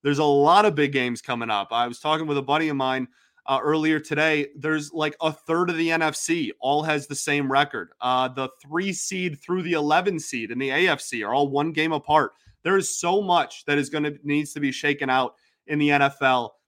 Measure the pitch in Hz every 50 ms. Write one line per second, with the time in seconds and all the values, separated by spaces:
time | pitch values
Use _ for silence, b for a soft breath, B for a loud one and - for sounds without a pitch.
0 | - 143 147 139 156 147 143 143 143 151 175 202 208 214 165 147 147 139 139 135
1 | 127 123 120 113 - - 127 117 117 113 107 101 98 - 113 117 120 123 117 -
2 | - 151 156 156 160 151 147 139 135 131 143 156 160 156 147 135 131 131 131 131
3 | 127 123 b b b b b b b - 135 131 - 147 156 160 156 156 160 156
4 | 151 - 151 147 156 160 156 147 143 143 - 156 135 156 156 156 147 147 - 160
5 | 151 151 147 _ 165 156 147 - _ - 165 170 180 175 170 160 165 165 165 165
6 | 165 156 147 - - - 170 170 147 107 - _ - 131 143 147 156 160 151 147
7 | 139 - 143 139 - 151 143 143 139 135 139 139 147 143 - 113 87 - _ _
8 | - 127 127 127 127 127 123 135 131 131 127 _ - 143 151 170 190 196 180 180
9 | - - 190 185 180 180 147 139 - - 180 185 170 175 165 156 147 147 156 175
10 | 185 202 190 147 - - - 120 113 104 117 123 135 135 135 151 180 185 151 -
11 | - - - 113 104 101 120 139 143 131 131 143 147 165 156 151 156 160 160 147
12 | - - 151 180 - - b b b b b b _ 165 196 190 - - - -
13 | - 175 185 202 208 185 175 170 135 - - - - - 143 143 139 143 151 156
14 | 147 151 147 143 - 143 143 147 151 143 - 147 143 135 127 - - 147 139 143
15 | 147 131 127 131 127 120 _ _ _ _ _ _ _ - 151 151 147 147 143 143
16 | 139 139 139 _ 143 131 127 123 120 101 _ _ _